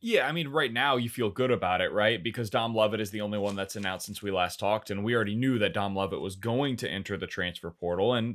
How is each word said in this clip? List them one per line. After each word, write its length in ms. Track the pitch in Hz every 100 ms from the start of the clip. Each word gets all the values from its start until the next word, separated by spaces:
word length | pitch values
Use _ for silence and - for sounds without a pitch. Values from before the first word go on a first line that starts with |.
Yeah, 240 | 233 202 139
I 60 |
mean, 160 | 165 147
right 240 | 151 135
now 240 | 120 139 127
you 140 | 117
feel 180 | 127 110
good 220 | 98 127
about 320 | 110 90 90
it, 100 | 90
right? 320 | 92 107 113
Because 240 | 98 117 110
Dom 260 | 120 117
Lovett 280 | 110 107 107
is 80 | 104
the 100 | 107
only 160 | 104 104
one 180 | 101
that's 220 | 98 98 107
announced 300 | 98 92 -
since 160 | 101
we 80 | 104
last 280 | 95 90 -
talked, 320 | 101 107 -
and 140 | 101
we 100 | 107
already 200 | 120 101
knew 240 | 110 131 120
that 160 | 101
Dom 200 | 104 101
Lovett 280 | 98 95 85
was 140 | 90 95
going 400 | 113 120 143 123
to 140 | 87
enter 280 | 92 95 95
the 80 | 92
transfer 440 | - 90 85 82
portal, 440 | - 87 87 110
and 200 | 123 113